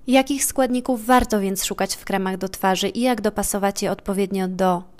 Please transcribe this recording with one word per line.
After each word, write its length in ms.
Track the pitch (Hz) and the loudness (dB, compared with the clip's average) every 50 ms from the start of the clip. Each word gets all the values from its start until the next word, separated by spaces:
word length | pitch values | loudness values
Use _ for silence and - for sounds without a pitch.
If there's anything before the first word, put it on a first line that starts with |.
| - | -2
Jakich 380 | - 247 262 262 - 285 269 - | 4 4 4 4 2 0 -2 -2
składników 600 | - - - 262 240 247 254 247 - 254 226 214 | -2 0 0 2 2 0 -2 0 -2 -2 -2 2
warto 340 | 233 254 247 247 - 220 208 | 4 4 4 4 4 0 0
więc 260 | 196 190 196 190 - | 0 0 -2 -2 -4
szukać 300 | - 202 - 196 196 - | -4 -2 -2 -2 -4 -4
w 100 | - - | -8 -6
kremach 320 | - 196 190 190 190 190 | -4 -2 -2 -2 -2 -4
do 120 | 185 190 185 | -4 -6 -6
twarzy 400 | - - - 190 190 175 196 190 | -4 0 0 2 2 2 0 -2
i 120 | - 233 | -2 0
jak 200 | 247 254 247 214 | 0 0 0 2
dopasować 640 | 202 214 208 - 196 - - 202 190 196 196 - 208 | 0 -2 -2 -2 -4 -2 -2 0 0 0 0 0 -2
je 80 | 190 | -2
odpowiednio 560 | 196 - - - 196 196 196 190 202 190 185 | -2 -4 -4 -4 -2 -2 -2 -2 0 -2 -2
do 360 | 185 185 180 190 185 180 175 180 - - | -2 0 2 2 2 2 0 -2 -10 -12